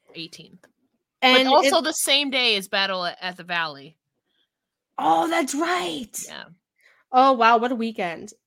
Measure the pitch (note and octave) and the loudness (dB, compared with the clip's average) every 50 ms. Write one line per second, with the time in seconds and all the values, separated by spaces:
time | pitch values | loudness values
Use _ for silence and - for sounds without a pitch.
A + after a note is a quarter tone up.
0 | _ _ - E3 D#3+ E3+ - - D#3+ - _ - _ _ _ _ _ _ _ _ | _ _ -18 -16 -16 -16 -18 -20 -20 -20 _ -20 _ _ _ _ _ _ _ _
1 | _ _ _ - B3+ B3+ B3+ C4 C4 C4 C4+ D4+ C4 C#4 F#4 E4 B3+ D#4 E4 - | _ _ _ 0 2 4 4 4 4 4 4 4 4 4 2 2 0 -2 -4 -4
2 | - D#4 C#4 C#4+ C#4+ C4+ C#4 B3+ B3 A#3 G#3+ G3 F#3 - G#3 G3 G3 G3 F#3+ F#3 | -2 0 0 0 0 -2 -2 -2 0 0 0 -2 -4 -4 -4 -2 -2 -2 -2 -4
3 | F3 E3+ - - F#3 F3+ F3+ F3+ E3+ F3 F3 E3+ E3 D#3 C#3+ C#3 C#3 D#3 _ _ | -6 -6 -8 -8 -12 -12 -12 -12 -10 -8 -6 -4 -6 -6 -8 -14 -20 -20 _ _
4 | _ _ _ _ _ _ _ _ _ _ _ _ _ _ _ _ _ _ _ - | _ _ _ _ _ _ _ _ _ _ _ _ _ _ _ _ _ _ _ -4
5 | - - E4 E4 E4 D#4+ E4+ E4+ C#4+ B3+ C#4 C#4+ E4+ E4+ F4+ F4+ F4+ E4+ D#4 C#4+ | 0 2 2 2 0 0 -2 -2 -2 -4 -4 -4 -4 -2 -2 -4 -4 -6 -8 -10
6 | A3+ - - - - - D#2 C2+ - - E3+ _ _ _ _ _ _ _ _ _ | -12 -14 -14 -16 -16 -14 -16 -18 -18 -20 -20 _ _ _ _ _ _ _ _ _
7 | _ - - B3+ C4 C4+ C4 A3+ A3+ A3+ A#3+ A3 A#3 B3 C4 A3 A3+ A3+ A3 - | _ 0 2 4 4 4 4 4 4 4 4 4 2 0 -2 -4 -4 -6 -6 -6
8 | F#3+ E3+ D#3+ - - - - _ _ | -6 -6 -8 -10 -14 -18 -20 _ _